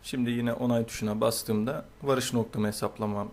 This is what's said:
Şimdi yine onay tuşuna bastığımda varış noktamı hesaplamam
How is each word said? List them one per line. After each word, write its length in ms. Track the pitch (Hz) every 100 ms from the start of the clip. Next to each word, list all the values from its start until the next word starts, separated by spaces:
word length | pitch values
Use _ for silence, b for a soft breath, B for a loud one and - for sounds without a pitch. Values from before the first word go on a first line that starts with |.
Şimdi 280 | - 135 120
yine 220 | 120 117
onay 340 | 117 123 117 113
tuşuna 340 | - 107 107
bastığımda 640 | 110 117 - 107 110 151 - -
varış 300 | 139 131 123
noktamı 340 | 120 110 - 104
hesaplamam 640 | 104 104 - 107 101 101